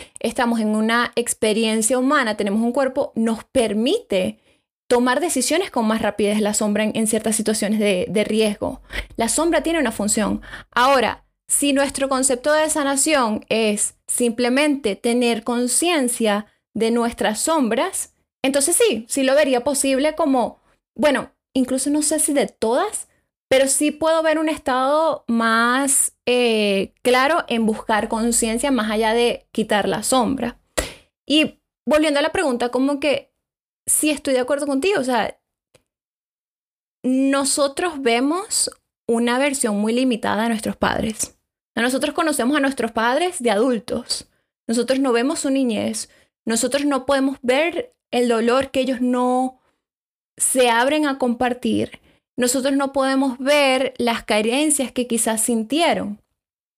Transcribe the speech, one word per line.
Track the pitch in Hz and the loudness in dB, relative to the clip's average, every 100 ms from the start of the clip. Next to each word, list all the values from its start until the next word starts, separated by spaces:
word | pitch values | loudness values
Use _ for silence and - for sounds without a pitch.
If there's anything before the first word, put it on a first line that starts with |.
| - - | -20 -8
estamos | 233 220 233 233 | -4 -2 0 0
en | 214 | 0
una | 214 220 233 240 - | 0 0 0 0 -2
experiencia | 240 - 214 214 220 220 220 254 | -4 -2 0 0 0 0 0 0
humana, | 254 294 226 208 | 2 2 0 -2
tenemos | 208 208 | -2 0
un | 233 | 0
cuerpo, | 262 269 277 - | 0 -2 -2 -4
nos | - 226 226 | -2 -2 -2
permite | - 269 220 214 247 453 - 190 185 - _ _ _ _ - | -2 -2 0 0 0 -2 0 -2 -2 -6 _ _ _ _ 0
tomar | 240 254 262 | 2 2 2
decisiones | 339 262 247 302 392 | 0 0 0 0 0
con | 254 220 | 0 0
más | 220 | 0
rapidez | 214 208 208 214 | 0 0 0 2
la | 208 | 0
sombra | 208 214 208 | 0 0 0
en, | 214 | 0
en | 226 220 | 0 0
ciertas | 220 220 220 | 0 -2 -2
situaciones | 214 214 202 214 | 0 0 0 0
de, | 208 180 - | 2 0 0
de | 202 | -2
riesgo. | 208 214 214 208 - - - - - - | 0 0 0 -2 -6 -8 -10 -10 -8 -4
La | 226 | -2
sombra | - 339 294 | 0 2 0
tiene | 302 330 | 0 0
una | 240 | 0
función. | 220 208 - 196 214 - - - | -2 -2 0 0 -2 -8 -18 -6
Ahora, | 233 254 269 208 - _ _ - | 2 4 4 2 -2 _ _ -6
si | - 285 | -2 2
nuestro | 269 277 262 269 | 2 0 -2 -2
concepto | 262 262 254 294 | 0 0 0 2
de | 302 311 | 2 2
sanación | 311 277 277 311 294 226 214 - | 0 0 0 2 2 0 -2 -2
es | 220 220 208 - - - | 0 0 0 -4 -8 -8
simplemente | - 240 233 240 254 302 277 214 | -2 0 0 0 2 2 0 -2
tener | 190 240 247 240 226 | -2 0 2 2 0
conciencia | 226 240 247 - 339 330 247 - 220 202 214 _ _ | -2 -2 0 0 0 0 0 0 0 0 -4 _ _
de | 214 226 | -2 0
nuestras | 233 233 - 208 214 | 0 0 -2 -2 -2
sombras, | - 320 233 233 359 - - _ _ _ | 0 0 2 0 -2 -4 -12 _ _ _
entonces | 269 277 285 339 | -2 0 0 2
sí, | 466 220 226 | 2 0 -4
sí | 277 | -2
lo | 262 | 2
vería | 277 285 247 | 4 4 2
posible | 254 277 269 262 302 311 | 0 -2 0 0 0 0
como, | 320 262 208 - _ _ _ | 0 2 0 -6 _ _ _
bueno, | - 294 247 - _ _ | -2 0 2 -2 _ _
incluso | 269 254 262 294 | -2 0 -2 0
no | 302 | 0
sé | 294 311 | 0 0
si | 311 | 0
de | 277 226 | 0 -2
todas, | - 220 262 415 - - _ _ _ _ | -2 0 0 -2 -6 -14 _ _ _ _
pero | 262 269 | 2 2
sí | - 302 | 2 0
puedo | 294 320 320 | 0 0 2
ver | 320 311 | 2 2
un | 311 | 0
estado | 302 - 254 262 302 320 - - | -2 -2 0 2 2 0 -2 -2
más, | 233 226 226 240 254 277 - - - - | 0 2 2 2 2 0 0 -2 -4 -2
eh, | 247 240 220 208 196 - _ | 0 2 2 2 0 -2 _
claro | 247 254 269 330 - | 0 2 2 0 0
en | 233 220 | 0 0
buscar | 220 - 214 226 | -2 -2 -2 -2
conciencia | 226 233 233 226 233 285 | -2 0 0 -2 -2 0
más | 262 220 | 0 0
allá | 214 220 | 0 0
de | 233 240 - _ | 2 0 -2 _
quitar | - 220 208 190 | -4 0 0 0
la | 214 | -2
sombra. | 214 254 208 - 240 - _ - - - _ _ - | 0 0 0 -2 -6 -8 _ -8 -8 -12 _ _ 0
Y | 302 294 - _ _ - | 2 0 -4 _ _ 0
volviendo | 302 311 285 | 2 2 0
a | |
la | 311 | 0
pregunta, | 392 311 240 247 | -2 -2 -2 -2
como | 247 269 285 | 0 -2 -2
que | 302 262 - _ _ _ _ _ - | -2 -2 -6 _ _ _ _ _ -4
sí | - 302 | 0 0
estoy | 294 - | -2 -2
de | 254 | -2
acuerdo | 254 285 285 | 0 -2 -2
contigo, | 269 370 392 | 0 0 0
o | |
sea, | 254 240 - - _ _ _ _ _ _ _ _ _ _ _ _ _ _ _ _ | 0 -2 -2 -6 _ _ _ _ _ _ _ _ _ _ _ _ _ _ _ _
nosotros | 247 262 269 277 269 - 277 277 359 302 | -2 2 2 2 0 0 -2 -2 -6 -2
vemos | 240 233 277 349 440 - - - _ _ - | 0 2 2 -2 -4 -4 -4 -8 _ _ -2
una | 233 240 247 | 0 0 0
versión | 285 269 226 202 | 0 0 -2 0
muy | 214 | 0
limitada | 240 262 226 202 202 | 0 0 0 -2 0
de | 233 | 0
nuestros | 226 202 202 | -2 -4 -2
padres. | - - 220 214 - - _ _ _ - | -2 0 -4 -4 -8 -10 _ _ _ -4
Nosotros | 240 262 302 | -2 0 -2
conocemos | 311 320 294 240 294 | -2 -2 0 0 0
a | |
nuestros | 269 269 226 | 0 -2 -4
padres | 226 233 269 359 349 | -2 0 0 -2 -2
de | 233 | 0
adultos. | 202 262 226 - 226 - - - _ _ _ - | 2 2 0 -4 -8 -6 -10 -10 _ _ _ -4
Nosotros | 233 233 269 | -2 0 0
no | 269 | 0
vemos | 233 262 320 | 0 0 -2
su | 285 | -2
niñez. | 269 254 208 220 220 - _ _ _ - | 0 0 -2 -4 -6 -10 _ _ _ -4
Nosotros | 226 254 277 285 | -2 0 0 0
no | 269 | 0
podemos | 262 277 269 269 | 0 0 0 -2
ver | 240 262 339 339 - _ _ | 0 0 0 -4 -8 _ _
el | 240 247 | -2 0
dolor | 226 233 262 269 | 2 2 0 0
que | 269 | 0
ellos | 262 240 | 0 0
no | 247 247 247 254 262 - _ _ _ _ _ _ _ - | 0 0 0 0 -2 -6 _ _ _ _ _ _ _ -4
se | - 262 247 | 0 2 4
abren | 226 262 311 294 | 4 2 2 0
a | 269 | 0
compartir. | 247 233 247 247 226 208 220 - _ _ _ - | -2 0 -2 -2 -2 -2 -4 -10 _ _ _ -2
Nosotros | 247 269 269 | 0 0 0
no | 277 277 | 0 0
podemos | 277 269 269 269 247 | 0 0 2 0 0
ver | 269 294 269 262 262 - | 2 4 4 2 0 -2
las | 240 226 | -2 -2
carencias | - 214 214 262 311 285 240 | 0 0 0 0 0 0 -2
que | - 247 | -4 -2
quizás | 226 226 220 | -2 -2 -2
sintieron. | - 233 220 294 320 190 202 208 _ _ _ _ _ | 0 -2 -2 0 0 0 -4 -10 _ _ _ _ _